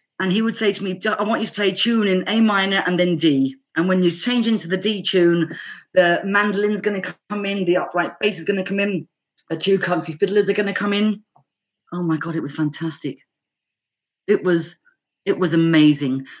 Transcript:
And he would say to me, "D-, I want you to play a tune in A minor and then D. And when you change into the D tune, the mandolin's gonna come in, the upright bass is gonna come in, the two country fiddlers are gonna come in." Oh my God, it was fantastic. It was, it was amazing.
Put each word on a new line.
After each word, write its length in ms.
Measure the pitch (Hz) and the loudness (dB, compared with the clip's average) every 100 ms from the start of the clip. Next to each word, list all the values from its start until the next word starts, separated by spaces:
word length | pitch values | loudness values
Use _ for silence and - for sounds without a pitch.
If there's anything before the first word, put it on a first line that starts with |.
| _ - | _ -6
And 120 | 185 | -2
he 100 | 196 | 0
would 140 | 226 226 | -2 0
say 160 | 214 | -2
to 100 | 202 | -2
me, 100 | 190 | -6
"D-, 140 | 185 214 | -4 -4
I 160 | 202 | -2
want 180 | 208 220 | -2 -2
you 60 | 226 | -4
to 60 | |
play 160 | - 196 | -2 -2
a 60 | - | 0
tune 320 | 233 226 202 | 0 2 2
in 160 | 185 185 | 0 0
A 140 | 226 | 2
minor 420 | 220 196 196 196 - | 2 2 0 0 0
and 140 | 175 | 2
then 180 | 180 165 | 2 2
D. 380 | 160 139 135 - _ 156 | 2 2 0 -4 _ -2
And 120 | 180 | 0
when 140 | 185 | 2
you 80 | 180 | 2
change 360 | 170 240 247 226 | 0 -2 0 0
into 200 | 220 165 | 0 -2
the 100 | 180 | -4
D 240 | 196 202 | -2 -2
tune, 540 | 185 190 170 170 160 - - - _ | 0 2 4 4 0 -6 -14 -18 _
the 280 | 185 175 170 196 | 2 4 2 0
mandolin's 560 | 202 208 196 208 208 | 0 0 0 0 0
gonna 220 | 208 202 185 - _ | -2 -4 -8 -12 _
come 160 | 208 202 | -6 -4
in, 200 | 202 175 | -2 0
the 120 | 175 | 0
upright 420 | 143 175 165 - | 0 -2 -4 -2
bass 200 | 208 175 | -4 -2
is 60 | 160 | -4
gonna 180 | 196 | -4
come 160 | 185 196 | -2 -2
in, 280 | 202 185 - _ _ _ _ | -2 -4 -8 _ _ _ _
the 80 | 160 | -4
two 200 | 190 196 | 0 0
country 360 | - 165 160 151 | 2 -2 -4 -4
fiddlers 340 | 190 208 190 | 0 2 2
are 40 | |
gonna 200 | 202 196 | 0 -2
come 180 | 190 202 | -2 -2
in." 320 | 202 214 202 _ _ _ _ _ _ _ | 2 0 -2 _ _ _ _ _ _ _
Oh 100 | 180 | -4
my 160 | 170 160 | -2 -2
God, 180 | 165 160 | -4 -6
it 60 | |
was 140 | 147 143 | -6 -4
fantastic. 640 | 151 - 165 151 143 - _ _ _ _ _ _ _ _ _ _ - | -4 -2 -8 -6 -8 -10 _ _ _ _ _ _ _ _ _ _ 0
It 180 | 208 | 2
was, 340 | 185 170 151 - _ _ _ _ 196 | 4 0 -2 -12 _ _ _ _ -4
it 120 | 180 | -2
was 160 | 175 | 2
amazing. 720 | 165 165 160 151 143 139 135 135 - | 2 4 6 6 4 0 -4 -6 -18